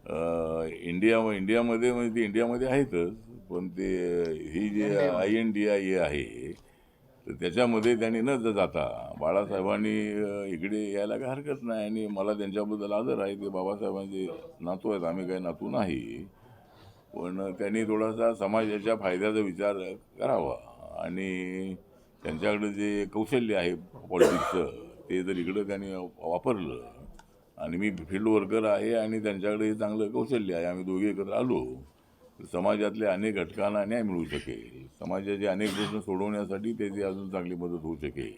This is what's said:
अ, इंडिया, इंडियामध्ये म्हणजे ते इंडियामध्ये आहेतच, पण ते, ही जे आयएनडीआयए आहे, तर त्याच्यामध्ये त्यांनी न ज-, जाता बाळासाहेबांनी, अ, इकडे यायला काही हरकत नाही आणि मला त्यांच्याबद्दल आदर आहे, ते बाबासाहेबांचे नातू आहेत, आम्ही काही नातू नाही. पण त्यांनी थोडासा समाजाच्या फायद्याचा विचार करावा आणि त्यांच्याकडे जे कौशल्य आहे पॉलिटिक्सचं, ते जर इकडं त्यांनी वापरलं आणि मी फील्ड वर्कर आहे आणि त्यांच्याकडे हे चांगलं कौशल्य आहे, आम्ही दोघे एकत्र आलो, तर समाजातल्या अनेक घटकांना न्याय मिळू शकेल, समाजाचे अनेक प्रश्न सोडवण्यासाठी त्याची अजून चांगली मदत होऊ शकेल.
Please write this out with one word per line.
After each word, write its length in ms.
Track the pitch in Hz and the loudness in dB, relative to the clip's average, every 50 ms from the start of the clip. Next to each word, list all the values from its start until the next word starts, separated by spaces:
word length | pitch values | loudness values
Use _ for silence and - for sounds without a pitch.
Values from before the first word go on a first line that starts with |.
| - | -8
अ, 80 | - 80 80 82 85 82 82 82 80 80 82 82 80 85 87 | -4 -2 0 0 0 0 0 0 0 0 -2 -2 -4 -6 -6
इंडिया, 560 | 87 85 87 92 104 113 113 113 113 110 104 | -4 -2 0 4 6 6 6 6 4 2 0
इंडियामध्ये 560 | 95 95 98 110 117 117 117 117 113 120 123 | 0 2 4 4 4 4 4 2 4 2 2
म्हणजे 280 | 123 120 120 113 110 117 | 2 2 0 0 2 0
ते 40 | 113 | 0
इंडियामध्ये 440 | 101 101 113 117 117 120 123 131 131 | 2 2 2 2 2 0 0 0 2
आहेतच, 460 | 127 139 139 - 90 85 85 87 107 113 - - 120 123 - - | 4 2 2 2 2 0 0 0 -2 -8 -14 -18 -18 -18 -12 -6
पण 180 | 87 87 95 92 | -4 -4 -4 -4
ते, 540 | 87 92 95 95 92 90 87 87 87 87 87 82 | -4 -2 -2 0 0 0 0 0 2 0 0 0
ही 360 | 80 78 78 78 78 87 104 107 | -2 -4 -6 -4 -2 0 0 0
जे 300 | 104 104 104 104 101 101 | 2 2 2 2 4 4
आयएनडीआयए 1000 | 95 92 90 90 92 101 110 113 113 110 104 104 104 107 104 101 98 95 95 90 | 4 4 4 2 4 4 4 4 4 2 2 2 4 4 4 4 2 2 2 4
आहे, 540 | 85 76 73 73 62 55 55 60 64 73 - - - - - _ _ _ _ _ - - - - - | 2 2 0 -2 -4 -4 -8 -10 -10 -10 -10 -12 -16 -20 -20 _ _ _ _ _ -20 -20 -20 -18 -12
तर 60 | - | -12
त्याच्यामध्ये 640 | 71 67 87 87 80 110 123 117 117 110 107 117 120 | -8 -4 -4 -2 2 4 4 4 4 4 6 4 4
त्यांनी 260 | 113 113 113 113 113 | 4 2 0 2 0
न 160 | 113 131 139 | 2 2 0
ज-, 120 | 127 110 113 | 2 2 0
जाता 640 | 104 101 92 80 - 85 69 60 57 57 60 71 73 69 | 4 4 2 2 2 0 -2 0 -4 -6 -8 -10 -6 -2
बाळासाहेबांनी, 920 | 71 80 90 98 104 95 101 95 92 101 104 104 107 107 107 107 104 104 | 0 2 2 2 2 2 -2 0 2 2 2 2 2 0 0 0 0 -2
अ, 320 | 104 104 107 101 101 101 101 | -2 -2 -2 -2 -2 -4 -4
इकडे 480 | 98 92 78 85 101 107 107 107 101 | -4 -4 -4 -2 -2 0 -2 -2 0
यायला 260 | 98 101 101 104 113 113 | 0 0 0 0 -2 -4
काही 120 | 131 127 | -2 -4
हरकत 280 | 135 139 143 147 139 - | -4 -6 -4 -6 -6 -4
नाही 220 | 117 117 113 110 104 | -4 -4 -2 -2 -2
आणि 220 | 107 110 110 110 | -2 -2 -2 -2
मला 260 | 104 104 98 98 104 | -2 -2 -2 0 0
त्यांच्याबद्दल 600 | 107 104 101 98 95 107 107 107 107 104 104 104 | 0 0 -2 -2 -2 -2 -2 -2 -2 -4 -2 0
आदर 300 | 104 104 117 135 127 110 | 0 0 0 0 0 0
आहे, 120 | 98 98 101 | 0 -2 -2
ते 140 | 101 101 101 | -4 -6 -4
बाबासाहेबांचे 800 | 98 92 92 95 104 101 104 98 95 98 98 98 98 95 95 90 - - - - - - | -4 -2 -2 -2 -2 -2 -2 -4 -4 -4 -6 -6 -4 -4 -4 -4 -6 -8 -12 -16 -14 -8
नातू 300 | 82 85 92 92 - 113 | -6 -6 -4 -2 -2 -2
आहेत, 140 | 107 95 85 | 0 0 0
आम्ही 240 | 82 85 95 92 90 | -2 -2 -2 -2 -2
काही 120 | 92 92 | -2 -2
नातू 300 | 92 87 82 - 98 107 | -2 -4 -4 -4 -6 -2
नाही. 580 | - 131 104 90 76 127 57 57 - 131 185 196 - - - - - - - - - - - - - - - _ - | 0 0 0 2 0 -2 -4 -6 -8 -10 -12 -14 -16 -20 -20 -20 -20 -20 -20 -20 -20 -20 -20 -20 -20 -20 -20 _ -10
पण 380 | - - 90 92 95 98 98 | -8 -6 -4 -4 -4 -4 -4
त्यांनी 320 | 92 - 107 101 104 110 110 | -2 -2 -2 0 2 2 2
थोडासा 500 | 104 107 107 110 110 110 117 113 117 117 | 2 2 2 2 0 2 4 2 2 2
समाजाच्या 640 | - - 98 104 113 110 107 104 104 98 110 113 | 2 0 2 2 2 2 2 0 0 2 2 0
फायद्याचा 440 | 107 101 95 90 92 101 107 107 110 | 2 2 2 2 4 2 2 4 2
विचार 360 | 104 95 87 87 101 104 101 95 92 95 - - - _ - - | 2 2 0 2 2 2 2 0 -4 -6 -8 -12 -14 _ -6 -2
करावा 360 | 110 131 127 101 78 67 - - - - - - - 78 78 82 | 0 2 2 2 2 0 -2 -6 -8 -16 -20 -18 -16 -12 -8 -6
आणि 720 | 82 82 87 90 98 95 92 92 92 92 92 95 95 95 92 - - - - - - - - - | -4 -4 -2 -2 -2 -2 -2 -2 -4 -4 -4 -4 -4 -6 -6 -8 -12 -20 -20 -20 -20 -20 -20 -10
त्यांच्याकडे 460 | - 82 80 78 90 104 104 104 104 104 | -8 -6 -4 0 0 2 2 2 0 -2
जे 360 | 101 101 104 104 104 104 101 | -2 -2 -2 0 0 0 -2
कौशल्य 520 | 98 - 107 110 - 127 127 120 110 104 | -2 -2 -2 -2 2 2 2 2 2 2
आहे 180 | 92 87 87 92 - - - - - - - | 2 2 2 0 -2 -6 -16 -18 -18 -8 -2
पॉलिटिक्सचं, 560 | - - 123 - - - - - - 92 82 - - - - - - - - - | 4 6 6 6 6 2 0 0 0 0 0 -2 -4 -10 -16 -16 -18 -20 -6 -2
ते 120 | 87 92 | -2 0
जर 160 | 92 92 98 90 | 0 0 0 0
इकडं 280 | 85 87 95 107 101 98 | 0 0 0 -2 -2 -2
त्यांनी 240 | 101 98 101 98 95 92 90 87 - 85 | -4 -4 -4 -6 -6 -6 -8 -10 -12 -8
वापरलं 640 | 82 82 85 90 - 127 120 101 87 71 64 62 60 - - - - - - - - - - - _ _ _ - | -4 -2 -2 0 2 0 0 0 -2 -4 -6 -8 -10 -14 -16 -18 -18 -18 -18 -20 -20 -20 -20 -20 _ _ _ -8
आणि 180 | 80 78 82 | -6 -4 -2
मी 140 | 90 104 107 92 87 80 78 | 0 0 0 -2 -4 -6 -4
फील्ड 180 | 98 98 107 110 | -2 2 4 6
वर्कर 360 | 110 107 98 95 107 113 110 | 6 6 4 4 2 2 4
आहे 300 | 107 104 98 104 110 117 | 4 4 4 4 2 2
आणि 280 | 113 107 110 110 110 | 2 2 0 -2 -2
त्यांच्याकडे 440 | 107 107 101 95 95 104 107 107 110 | -2 -2 -2 0 0 0 0 2 2
हे 80 | 107 110 | 0 2
चांगलं 360 | 107 110 104 107 107 110 101 | 0 -2 -2 0 0 0 0
कौशल्य 440 | 120 127 120 110 131 117 104 92 87 | 0 -2 0 2 0 0 0 0 0
आहे, 100 | 82 85 | 0 0
आम्ही 200 | 90 90 92 92 | 0 -2 -2 -2
दोघे 240 | 92 92 92 101 107 | 0 0 2 2 2
एकत्र 240 | 95 95 98 95 | 2 0 -2 0
आलो, 320 | 104 117 123 127 120 - - - - - 69 - _ _ _ _ _ _ - - _ - | 0 0 2 4 2 2 0 -2 -8 -10 -14 -18 _ _ _ _ _ _ -20 -20 _ -18
तर 60 | - - | -14 -4
समाजातल्या 600 | - 90 90 101 110 104 104 101 104 110 110 101 | -2 2 4 4 4 4 2 0 2 2 2 2
अनेक 220 | 92 92 104 110 104 | 2 2 2 0 0
घटकांना 500 | 95 85 87 87 - 98 101 104 104 101 | 0 -2 -2 -2 0 0 2 2 0 0
न्याय 180 | 101 117 120 | 0 0 0
मिळू 220 | 110 104 92 87 80 | 0 0 0 0 0
शकेल, 640 | 67 76 71 - 65 62 53 57 60 62 65 65 67 - _ | -2 -4 -6 -4 -6 -10 -10 -10 -14 -16 -16 -18 -18 -14 _
समाजाचे 460 | 82 87 90 95 98 101 101 98 101 | -6 -4 -4 -2 -2 -2 -2 0 0
अनेक 280 | 101 92 98 107 104 95 | 0 0 2 0 0 0
प्रश्न 260 | 98 104 101 104 107 | 0 -2 -2 -2 -4
सोडवण्यासाठी 720 | 104 104 95 92 98 104 107 104 101 90 98 98 107 113 | -2 -2 0 0 0 0 0 -2 -2 -2 -4 -2 -2 -4
त्याची 300 | 113 110 107 101 98 101 | -2 -2 -2 -2 -2 -2
अजून 280 | 98 98 95 98 98 92 | -2 -2 -2 -4 -6 -4
चांगली 240 | 95 95 87 90 90 | -4 -4 -4 -4 -4
मदत 280 | 87 87 87 87 85 | -4 -4 -4 -4 -4
होऊ 140 | 78 80 82 | -4 -6 -6
शकेल. 360 | 73 76 71 - 71 64 55 50 | -4 -6 -6 -4 -6 -8 -8 -10